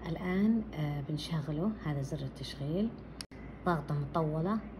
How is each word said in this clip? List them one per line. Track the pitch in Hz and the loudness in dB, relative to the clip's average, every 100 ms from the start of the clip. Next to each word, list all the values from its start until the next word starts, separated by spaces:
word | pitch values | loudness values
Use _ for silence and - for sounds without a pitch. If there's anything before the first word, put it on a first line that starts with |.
| - | -4
الآن، | 165 185 185 208 226 214 | -2 2 4 6 6 2
آه، | - 147 147 139 | -2 0 0 -2
بنشغله، | 151 - 165 143 151 190 214 156 | -2 0 0 0 0 0 0 -2
هذا | 143 | -2
زر | 135 151 | -2 -2
التشغيل، | 135 - 131 - 139 170 226 - - - - - - - - | -4 -6 -8 -4 -2 2 2 -2 -12 -12 -12 -10 -12 -4 2
ضغطة | 165 143 143 | 2 2 -2
مطولة | 143 170 156 156 170 220 - - | 0 2 2 2 2 0 -2 -12